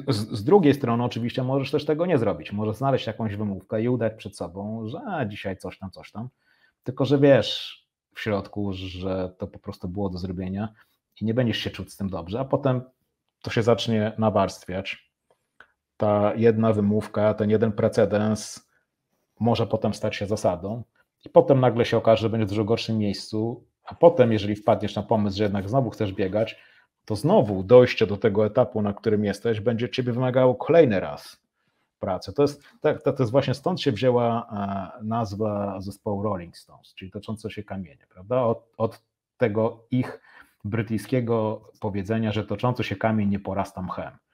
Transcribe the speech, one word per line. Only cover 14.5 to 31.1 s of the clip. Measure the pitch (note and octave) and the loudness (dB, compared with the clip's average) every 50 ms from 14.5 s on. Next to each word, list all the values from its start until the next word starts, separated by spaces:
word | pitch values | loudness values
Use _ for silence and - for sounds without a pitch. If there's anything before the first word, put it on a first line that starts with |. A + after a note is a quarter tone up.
| - - - - F2+ F#2+ G2 - - - _ _ _ _ _ _ _ _ _ _ _ - - _ _ _ _ _ _ | -2 -8 -10 -8 -6 -6 -6 -8 -10 -12 _ _ _ _ _ _ _ _ _ _ _ -20 -20 _ _ _ _ _ _
Ta | - G#2+ G#2 G#2 G#2 G#2 G#2 F#2+ | -2 2 2 4 4 4 2 2
jedna | A2 A2+ A#2 A2 A2 A2+ A2+ G#2+ | 4 4 4 4 6 4 4 4
wymówka, | G#2 G2+ G2+ G#2+ A2 G#2+ - - G#2 G#2 G#2+ G#2 | 4 2 2 2 0 -2 -2 -2 0 2 2 2
ten | - G#2 G#2 | 2 2 2
jeden | A2 G#2 A2+ A2 | 4 2 2 0
precedens | G#2 - A2+ G#2+ - - A2 G2+ G#2+ G#2 G#2+ A2 G#2+ G#2 - - - - - _ _ _ _ _ _ _ _ _ _ _ _ _ _ - | 2 0 0 2 4 2 2 2 2 0 0 0 -2 -2 -4 -10 -14 -18 -20 _ _ _ _ _ _ _ _ _ _ _ _ _ _ 0
może | G#2+ A#2+ A#2+ A2+ A2+ | 2 2 2 2 2
potem | - - - - A2 G2 | 0 0 0 0 -2 -2
stać | - - G#2+ - | -2 -4 -6 -4
się | - G#2 | -4 -4
zasadą | F#2+ A2 G#2+ - A2 F2+ E2+ F2+ G2 A2+ B2 A2+ - _ _ _ _ _ _ - | -4 -4 -2 0 -2 -2 -2 -6 -8 -8 -10 -12 -14 _ _ _ _ _ _ -20
i | - | 4
potem | - E3+ E3 - C#3 C3 | 6 6 6 8 6 6
nagle | B2+ B2 A2+ A#2+ A2+ | 4 4 4 2 2
się | - - | 2 0
okaże, | A2+ - A2+ A2+ G#2+ | 2 4 4 4 4
że | A2 A2+ | 2 0
będziesz | G#2+ A2+ A2 | 0 0 -2
w | F#2+ | 0
dużo | G2+ G#2+ G#2+ | 0 -2 0
gorszym | G2 A#2 A2+ - - A2+ | 0 0 -2 -2 -2 -2
miejscu, | A2 G#2 G2+ G2 - - - A2 G#2+ A2 A#2 B2 - - _ _ _ _ | 0 0 -2 -2 -4 -8 -8 -6 -4 -4 -4 -6 -10 -14 _ _ _ _
a | - - | -18 2
potem, | - E3 E3+ E3+ C3 A#2+ A#2 | 6 6 6 8 6 4 4
jeżeli | A2 G#2 G2 G2+ G#2+ | 2 0 0 -2 -4
wpadniesz | G#2 - - A2 G#2+ G#2+ G2+ - | 0 0 0 0 2 -2 -4 -6
na | A2 G2 | -6 -2
pomysł, | - A#2 G#2+ G#2 G2+ F#2+ | 0 0 0 2 0 0
że | G2+ G#2+ | 0 0
jednak | G2+ G2 G2+ F#2+ G2 | 0 0 -2 -4 -2
znowu | A#2 C#3 B2+ G#2+ | 0 0 0 -2
chcesz | - - A2 F#2+ F#2+ | -2 -4 -4 -4 -2
biegać, | G#2 G2 F#2 F#2+ G#2+ A2+ - - - - _ _ _ _ _ _ _ _ | -4 -4 -2 0 -2 -2 -2 -6 -12 -20 _ _ _ _ _ _ _ _
to | - G#2+ | -8 -6
znowu | G#2 - D3+ G#3 G#3+ C#3+ G#2 G2+ F#2 F#2 | -2 2 4 4 4 4 2 0 -2 6
dojście | F#2+ B2 B2 B2 B2 - - A2+ | 8 10 10 10 8 4 0 0
do | F#2+ G2+ | 0 0
tego | - - A2 G2 G#2+ G#2+ | 0 0 0 2 2 0
etapu, | G#2 - C3 B2 - - A#2 | 2 2 2 2 2 0 -2
na | G#2 G#2 G2+ | -2 -2 -4
którym | - - A2+ G#2+ G#2 G#2+ | -2 0 0 0 2 2
jesteś, | G2+ G2 - - A#2 A2 G#2 | 0 -2 -2 -2 -2 -2 -2
będzie | G2+ B2 A#2 A2 B2 | -2 -2 -2 -2 -2
od | A#2+ | -4
ciebie | - - B2 B2 A#2 | -4 -2 -2 -2 -2
wymagało | A#2+ C3 B2+ B2 C3 B2+ B2+ B2 | 0 -2 0 4 4 4 4 4
kolejny | - - - D#3 E3+ D#3+ B2 G2+ F2+ | 2 0 4 6 6 6 6 4 0
raz | F2 D#2+ | -2 -4